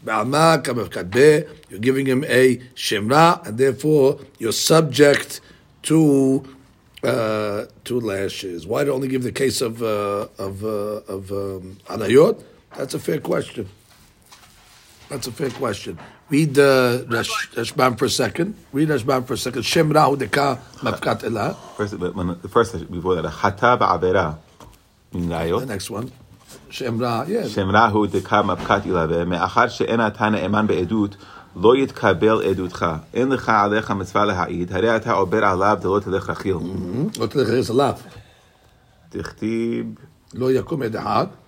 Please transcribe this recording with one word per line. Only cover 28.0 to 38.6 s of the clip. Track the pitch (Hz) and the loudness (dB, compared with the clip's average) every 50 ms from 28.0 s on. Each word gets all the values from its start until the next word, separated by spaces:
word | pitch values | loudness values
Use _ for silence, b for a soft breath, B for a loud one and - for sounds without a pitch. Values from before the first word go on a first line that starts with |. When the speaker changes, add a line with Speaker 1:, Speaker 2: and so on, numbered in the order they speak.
| 107 | 0
Speaker 2:
דקה | 101 - 98 92 - 110 104 104 | 2 0 -4 -4 0 0 0 2
מפקת | 101 90 85 82 - - 101 104 | 2 -2 -4 0 0 0 0 0
ילווה, | 85 92 87 82 80 85 85 85 | -2 0 0 0 0 0 -2 -2
מאחר | 85 90 85 87 92 - 120 120 120 | -2 -2 -2 -2 -2 2 0 0 0
שאין | - - - - 113 117 | 0 -4 -2 0 0 0
אתה | 117 107 104 - - 107 | 0 0 -2 0 -2 0
נאמן | 107 101 78 95 104 107 107 | 0 0 -2 0 0 0 0
בעדות, | 104 98 - 92 85 107 110 104 101 101 B B B B B B B B | 0 0 0 0 -2 0 0 -2 -2 -4 B B B B B B B B
לא | 101 90 107 123 | 2 4 6 6
יתקבל | 139 135 127 - - - 110 95 82 90 107 110 107 - 92 | 6 6 4 -2 0 2 2 2 4 4 4 4 4 2 0
עדותך. | 95 87 92 90 - - - 85 80 78 - - - | 0 0 -2 -6 -4 -4 -2 -2 -2 -4 -8 -8 -4
אין | 104 123 135 | -2 0 0
לך | 135 117 104 - | 0 -2 0 0
עליך | 113 107 101 104 104 107 110 - | 2 2 2 2 2 -2 -2 -2
מצווה | 107 98 95 - - 101 104 | -4 -6 -6 -4 -2 0 0
להעיד, | 104 101 90 87 - 87 87 87 87 95 | 0 0 -2 -2 -4 -4 -6 -6 -4 -2
הרי | 92 90 117 113 | 0 0 2 0
אתה | 110 110 117 113 | 0 0 0 0
עובר | 95 98 87 98 113 107 | 0 0 0 0 0 2
עליו | 101 95 90 95 101 107 98 | 2 2 2 2 2 2 0
דלא | 90 92 95 101 98 | 0 0 0 0 0
תלך | - 92 95 - - | -2 -4 -4 -2 -4
רכיל. | 87 - - 98 92 | -8 -6 -4 -4 -4
Speaker 1:
Mm-hmm. | 87 87 90 95 92 90 87 92 123 151 214 - - | -4 -4 -6 -8 -8 -8 -6 -4 -4 -4 -4 -4 -4
לא | 113 | -6
תלך | 110 - 151 127 101 | -4 0 0 0 2
רכיל | 113 127 127 | 2 0 0
זה | - 110 | 0 0
לאו. | 127 143 123 - - - b b b b b b b b b b b | 2 2 0 -2 -4 -10 b b b b b b b b b b b